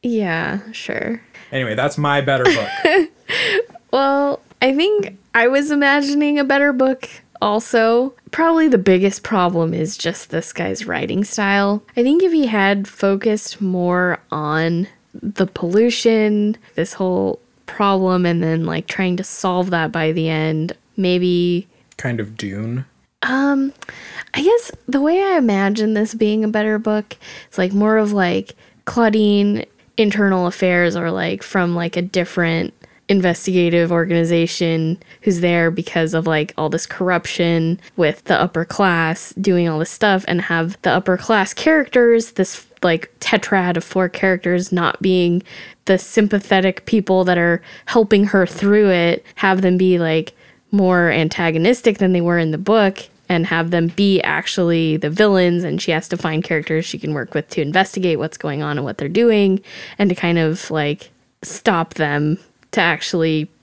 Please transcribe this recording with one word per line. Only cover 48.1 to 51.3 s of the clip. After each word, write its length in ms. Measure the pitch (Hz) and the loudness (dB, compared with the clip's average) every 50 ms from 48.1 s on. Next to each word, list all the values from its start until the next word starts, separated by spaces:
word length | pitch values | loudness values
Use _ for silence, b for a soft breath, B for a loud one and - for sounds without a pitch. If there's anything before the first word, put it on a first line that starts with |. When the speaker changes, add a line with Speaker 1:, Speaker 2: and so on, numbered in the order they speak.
| 226 196 202 202 | 4 2 4 4
Speaker 1:
her 180 | - 196 185 | 4 2 2
through 440 | 180 - - - 202 202 214 214 196 | 2 -2 -2 0 2 4 4 4 4
it, 360 | 185 175 170 170 170 - B B B | 4 4 2 2 0 -2 B B B
have 260 | B - 196 190 185 | B 0 2 2 2
them 160 | 190 185 180 180 | 2 2 2 4
be, 220 | 185 185 180 175 | 4 4 2 2
like, 320 | 170 160 160 160 160 - b b b b b b b _ | 2 2 0 0 -2 -4 b b b b b b b _
more 400 | - 202 190 185 185 180 175 170 | 0 2 4 4 4 4 4 4
antagonistic 840 | 127 143 160 160 | 4 2 2 0